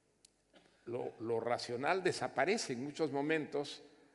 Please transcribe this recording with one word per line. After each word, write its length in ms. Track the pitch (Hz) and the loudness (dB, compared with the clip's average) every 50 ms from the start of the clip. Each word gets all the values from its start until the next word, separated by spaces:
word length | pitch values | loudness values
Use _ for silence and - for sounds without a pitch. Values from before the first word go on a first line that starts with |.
| _ _ _ _ _ - _ _ _ _ _ - _ - _ _ - | _ _ _ _ _ -20 _ _ _ _ _ -20 _ -20 _ _ -10
lo, 280 | 120 117 131 135 - - - | -6 -4 -4 -4 -4 -6 -4
lo 200 | 110 113 117 113 | -2 0 0 0
racional 640 | 107 117 120 113 - - 120 117 139 151 180 190 175 | 2 2 0 0 0 -4 -4 0 2 2 2 4 2
desaparece 680 | 175 135 - 127 127 - - 135 165 214 226 - - 131 | 2 0 0 -2 -2 2 2 4 4 2 0 0 -2 -4
en 100 | 117 135 | -4 -4
muchos 280 | 147 143 - 160 143 | -6 -2 0 0 0
momentos 720 | 135 143 143 151 160 160 143 - - 143 143 - - - - - - - - - | 2 0 2 2 2 2 0 0 -2 -2 -2 -4 -8 -14 -16 -20 -20 -20 -20 -20